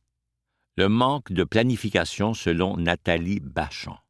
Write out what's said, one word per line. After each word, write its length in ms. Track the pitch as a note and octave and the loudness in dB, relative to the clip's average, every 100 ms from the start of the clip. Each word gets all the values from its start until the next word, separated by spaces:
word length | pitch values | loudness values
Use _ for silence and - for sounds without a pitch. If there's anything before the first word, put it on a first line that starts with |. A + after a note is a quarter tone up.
| _ _ _ _ _ _ _ - | _ _ _ _ _ _ _ 0
le 100 | F#2+ | 2
manque 460 | A2 B2+ C#3+ - | 4 2 0 -4
de 100 | F#2 | -2
planification 920 | F2+ A2 A#2+ A#2 G#2+ F#2+ E2 - G#2 A2 | 0 2 2 2 0 0 0 0 -2 0
selon 420 | - E2+ F#2 F2 | 0 0 0 0
Nathalie 600 | E2+ F2 - E2+ E2+ G2+ | 0 0 0 0 0 -4
Bachand 560 | C#2 D2+ D2+ - - F2+ _ | -6 -6 -6 -8 -14 -16 _